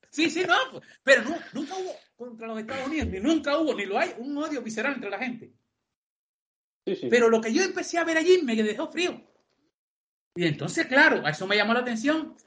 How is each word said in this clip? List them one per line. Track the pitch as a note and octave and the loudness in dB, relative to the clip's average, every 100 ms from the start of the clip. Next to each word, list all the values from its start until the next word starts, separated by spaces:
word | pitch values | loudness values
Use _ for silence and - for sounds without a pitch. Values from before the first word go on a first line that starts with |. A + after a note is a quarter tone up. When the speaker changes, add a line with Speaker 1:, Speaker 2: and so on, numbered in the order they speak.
| _ | _
Speaker 1:
Sí, | - E4 | -2 0
sí, | E4 F4+ | 0 0
no, | F#4 C5 F#3 - - | 0 0 -8 -18 -4
pero | - C4 | 4 4
nu-, | A3 A3 - | 4 -6 -8
nunca | A3 D4+ | -10 -8
hubo | F#4+ F#4 - _ | -8 -8 -10 _
contra | - B3 A3+ A3+ | -18 -18 -12 -10
los | A3 | -8
Estados | G#3+ C4+ C4+ | -6 -6 -4
Unidos, | D#4 A3+ | -2 -4
ni | F#3 | -2
nunca | A#3 D#4+ C#4+ D4 | 0 2 2 0
hubo, | D#4 | 2
ni | G#3+ | -2
lo | G3 G#3 | -2 -2
hay, | E4+ - | -2 -4
un | C4 C#4+ | -8 -6
odio | D#4 C#4+ | -4 -6
visceral | A3+ G#3+ B3+ | -6 -4 -4
entre | C#4 G3+ | -4 -6
la | G3 | -6
gente. | B3 A3+ - _ _ _ _ _ _ _ _ _ _ _ _ _ - | -6 -8 -14 _ _ _ _ _ _ _ _ _ _ _ _ _ -6
Speaker 2:
Sí, | |
sí. | F#3+ F#3 | -4 2
Speaker 1:
Pero | A#3+ A3+ | 4 6
lo | A3+ | 4
que | A3+ | 2
yo | C4 | 0
empecé | F#4+ F4+ - E4+ | 0 -2 -4 -2
a | |
ver | E4 D#4+ | 0 2
allí | D#4+ F#4 | 6 6
me | C#4 | 4
dejó | A3 G#3+ G#3 D#4 | 0 0 -2 -6
frío. | - F4 - - _ _ _ _ _ _ _ _ _ _ - | -4 -4 -4 -14 _ _ _ _ _ _ _ _ _ _ -2
Y | E3+ | 0
entonces, | D3+ F3+ - D#4+ | 0 -2 -2 2
claro, | C4 D#4 G#3+ C#3 | 6 6 4 0
a | |
eso | D3+ | -2
me | F#3 G#3 | 0 2
llamó | G#3 | 2
la | A#3 | 2
atención. | B3 A3+ C4+ D#4+ C#4+ - | 0 -2 0 0 -4 -12